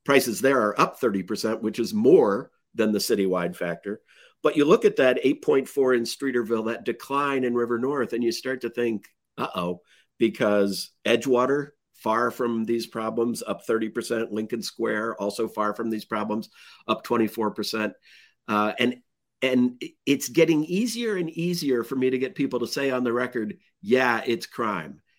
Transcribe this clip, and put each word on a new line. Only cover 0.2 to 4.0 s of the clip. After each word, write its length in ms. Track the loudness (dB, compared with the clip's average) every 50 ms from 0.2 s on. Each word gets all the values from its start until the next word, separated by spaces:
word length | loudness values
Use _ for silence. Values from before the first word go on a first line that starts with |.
| 4 2 -2 0
there 200 | 2 2 4 4
are 200 | 2 2 2 2
up 180 | 2 0 0 0
thirty 240 | -2 0 0 0 -2
percent, 400 | -4 -6 -4 -2 -2 -2 -2 -2
which 160 | -4 -2 -2
is 160 | -4 -2 0
more 560 | 2 6 8 8 8 8 6 2 0 -2 -8 _ _ _ _ -2
than 160 | 0 2 2
the 80 | 2 0
citywide 560 | 0 0 2 2 2 2 2 0 0 -2 -4
factor. 460 | -4 -4 -4 -6 -6 -8 -10 -10 -10